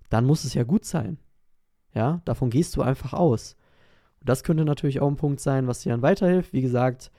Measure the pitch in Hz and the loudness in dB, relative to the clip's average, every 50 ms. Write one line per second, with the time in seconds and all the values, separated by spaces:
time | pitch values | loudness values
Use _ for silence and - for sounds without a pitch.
0 | - - 110 113 123 135 123 - - 123 - 127 120 123 185 220 - - - 131 | -6 0 2 2 4 4 2 2 0 -4 -2 -2 0 2 0 0 0 -2 -6 -4
1 | - - - - _ _ _ _ _ _ _ _ _ _ _ _ _ _ - 107 | -4 -4 -8 -10 _ _ _ _ _ _ _ _ _ _ _ _ _ _ -2 0
2 | 113 139 175 170 - - 120 - 127 120 123 151 180 - - - - 123 139 - | 0 0 0 -2 -2 -4 -2 0 0 0 2 0 0 0 -2 -2 0 0 -2 -2
3 | - 131 - - 175 151 113 - - - - _ _ _ _ _ _ _ _ _ | -4 -6 -2 2 2 2 2 0 -2 -10 -20 _ _ _ _ _ _ _ _ _
4 | _ _ _ _ - 117 131 - - - 165 160 156 151 139 - - 139 135 131 | _ _ _ _ -2 -2 -2 0 0 -2 0 0 2 0 -2 -2 -2 -2 0 0
5 | 139 143 143 - 151 143 139 - - 143 135 131 127 123 120 - - 139 117 120 | 0 0 0 0 -2 -2 -2 -2 -2 -2 0 0 0 -2 -4 -4 -4 -4 -2 0
6 | 123 160 196 - 196 175 180 180 170 - - 131 131 123 123 120 127 127 120 - | 2 2 2 2 2 2 2 2 0 -2 -2 -2 0 0 0 0 0 0 -2 -4
7 | - - _ | -14 -20 _